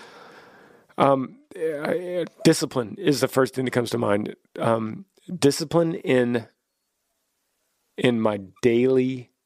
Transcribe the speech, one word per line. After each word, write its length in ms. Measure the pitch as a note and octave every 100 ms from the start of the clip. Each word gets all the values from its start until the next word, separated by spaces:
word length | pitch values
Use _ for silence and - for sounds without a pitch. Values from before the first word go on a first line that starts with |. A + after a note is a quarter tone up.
| - - - - - - - - _ -
Um, 400 | C#3 C3+ B2+ - -
uh, 720 | - D#3+ D3 D3 E3 F3+ F3+ D#3+ -
discipline 520 | D#3+ D#3+ C#3+ C3 G#2+ -
is 240 | F3 C3
the 60 | B2+
first 260 | - B2+
thing 120 | -
that 60 | B2+
comes 200 | B2+ A2+
to 60 | A#2+
mind. 380 | A2+ G#2 G#2+ - _ -
Um, 460 | A#2 A2+ A2 A2 - _ - F3+
discipline 540 | C#3 - D#3 E3 E3
in, 540 | - E3+ B2+ A#2+ A#2+ A2 _ _ _ _ _ _ _ _ _ _ _ _ _ _ -
in 220 | B2+ A#2
my 220 | A2 G2+ F#2+ _
daily 680 | B2 A#2 B2+ C3 B2+ B2+ A#2+ _